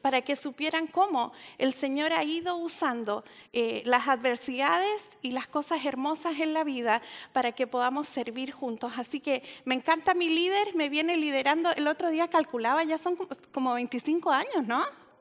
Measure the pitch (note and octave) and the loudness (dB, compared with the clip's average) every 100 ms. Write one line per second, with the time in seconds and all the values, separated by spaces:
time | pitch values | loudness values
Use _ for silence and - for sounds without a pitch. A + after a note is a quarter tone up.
0 | C#4 B3+ B3+ C#4 D4 - D#4 D#4+ D#4+ F4 | 2 0 0 -2 -4 -4 -2 -2 -2 2
1 | G4+ C#4+ - - - - C4 - C#4 C#4 | 2 2 -2 -8 -20 0 0 2 -2 0
2 | D#4 E4 D4+ E4 E4+ F4 E4+ - D4+ A#3+ | 0 0 0 -2 -2 -2 0 0 0 -2
3 | G#3+ G#3 - - - A#3+ A3+ A3 A#3+ B3 | -4 -6 -8 -20 -6 -2 0 -2 2 2
4 | C4 B3+ B3+ A#3+ - B3+ C#4 E4+ G4+ G#4+ | 4 2 2 0 -4 0 2 2 2 -2
5 | - - B3+ B3+ B3+ D4+ D4 D#4+ C#4 C4 | -6 -8 -6 -6 -4 -4 -2 -2 -2 -2
6 | C#4+ D#4 E4+ D4 D#4+ D#4 D4+ C4 A#3 A3+ | -2 -2 -2 -2 0 0 -2 -2 2 0
7 | - - - C4 B3 A#3 B3 B3 B3 C4+ | 0 -16 -2 0 0 0 -2 0 0 0
8 | D4 C#4 A#3 A#3 C4 C#4 B3+ A3 A#3+ A3+ | -4 -4 -4 -6 -8 -6 -6 -4 -6 -6
9 | A#3+ C#4+ C#4+ C4 - - - B3+ C#4 D#4+ | -6 -6 -2 -2 -4 -12 -4 -2 2 2
10 | F#4+ F4+ E4+ D#4+ F4+ G4 G#4 F4+ C#4+ D4 | 4 2 2 2 2 2 2 0 0 0
11 | D#4+ E4+ D4+ C4+ C4+ D#4 E4+ D4 D4 D#4 | 2 0 2 2 2 2 2 2 0 0
12 | F4 D#4+ F4 E4+ D#4 A#3+ A3+ D4 D#4+ D#4+ | 0 0 2 2 2 0 2 2 2 0
13 | F4+ F4 F#4+ - - - C4 A#3+ B3 B3 | -2 -2 -6 -10 -8 -2 0 0 -2 -2
14 | D4+ E4 E4+ C4+ A#4+ A4 A3+ B3 B4+ - | 0 0 4 2 2 -2 0 0 -2 -6
15 | - _ | -20 _